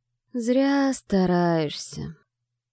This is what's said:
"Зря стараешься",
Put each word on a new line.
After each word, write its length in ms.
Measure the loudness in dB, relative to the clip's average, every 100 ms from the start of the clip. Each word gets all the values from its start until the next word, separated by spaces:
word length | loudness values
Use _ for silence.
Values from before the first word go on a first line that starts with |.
| _ _ _
"Зря 600 | -6 0 2 2 2 0
стараешься", 1200 | -2 -2 2 2 4 2 2 -2 -6 -12 -12 -12 -14 _ _ _ _ _